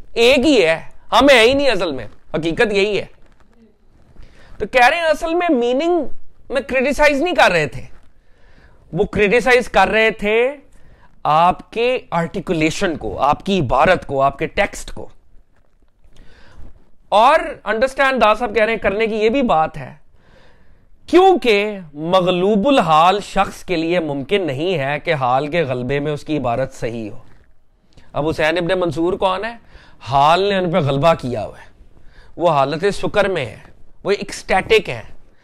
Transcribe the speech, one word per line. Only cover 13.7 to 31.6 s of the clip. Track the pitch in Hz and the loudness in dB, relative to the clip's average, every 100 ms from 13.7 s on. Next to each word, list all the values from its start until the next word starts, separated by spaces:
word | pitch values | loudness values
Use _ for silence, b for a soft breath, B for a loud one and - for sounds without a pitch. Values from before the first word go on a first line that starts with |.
| 131 170 175 | 2 4 2
को, | - 139 | -2 -2
आपके | 135 - 156 | -2 -2 -4
टेक्स्ट | - 202 - - | -2 -4 -6 -12
को। | - - - - - _ _ _ _ _ _ - b b b b b b - - - _ | -12 -14 -18 -20 -20 _ _ _ _ _ _ -20 b b b b b b -16 -20 -20 _
और | 196 240 330 330 - - | 2 4 4 0 -8 -6
अंडरस्टैंड | 220 262 262 269 262 | -2 -2 0 0 2
दास | 214 220 | 2 2
साहब | 240 214 | -2 0
कह | 214 | 0
रहे | 226 | 0
हैं | |
करने | 214 196 220 | -2 -2 -2
की | 220 | 0
ये | 220 | 0
भी | 269 | 0
बात | 247 160 160 156 | 2 0 0 -6
है, | 127 - - b b b b b b b b - - | -14 -18 -20 b b b b b b b b -20 2
क्योंकि | 339 381 339 247 202 214 202 165 147 160 | 6 6 4 2 0 0 -6 -12 -8 0
मगलूबुल | 190 180 180 196 214 262 269 | 2 2 2 2 2 4 2
हाल | 170 156 175 202 | 4 4 4 2
शख्स | - 196 190 - | -2 -2 -2 -6
के | - 170 | -6 -4
लिए | 165 175 | -2 -2
मुमकिन | 151 143 131 202 165 | -2 -6 -4 -2 -2
नहीं | 131 175 170 | -4 -4 -2
है | 135 147 | -4 -4
कि | 170 | -4
हाल | 156 123 131 147 | -2 0 0 0
के | 170 139 | -2 -2
गलबे | 127 123 143 | -4 -4 -4
में | 147 | -4
उसकी | 147 - 151 | -6 -6 -4
इबारत | 123 117 131 | -2 -4 -6
सही | - 123 117 107 | -8 -8 -8 -10
हो। | - - - - - _ _ _ b b - | -12 -16 -20 -20 -20 _ _ _ b b -4
अब | 151 | -4
हुसैन | 160 156 170 | 0 0 0
इब्न | 170 185 | -2 -2
मंसूर | 175 147 170 190 | -2 -2 -4 0
कौन | 190 185 | -2 -2
है? | 220 233 b b b b | -6 -12 b b b b
हाल | - 135 147 175 | -2 2 4 4
ने | 202 196 | 2 0
उन | 180 | 0
पे | 175 | 0
गलबा | 143 139 165 165 | 0 2 2 2
किया | 127 117 | -2 -6
हुआ | 92 | -8
है, | - | -12